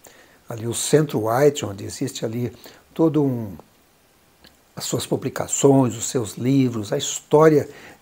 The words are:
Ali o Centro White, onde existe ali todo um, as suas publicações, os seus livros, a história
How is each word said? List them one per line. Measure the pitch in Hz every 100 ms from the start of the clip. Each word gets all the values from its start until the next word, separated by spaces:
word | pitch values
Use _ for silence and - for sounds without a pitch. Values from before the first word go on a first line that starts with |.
| - - _ _ -
Ali | 117 117
o |
Centro | 110 - 151 151 117 107
White, | 120 147 143
onde | 110 95 98
existe | - 127 - 120
ali | 117 120 - - - _
todo | - 165 151
um, | 139 120 107 82 - _ _ _ _ _ _ _ _ _ _ -
as |
suas | - 127 -
publicações, | 131 131 - - - 139 135 123 110
os | -
seus | 131 104
livros, | - 120 139 127 113 104
a | 139
história | - - - 151 156 147 - - - -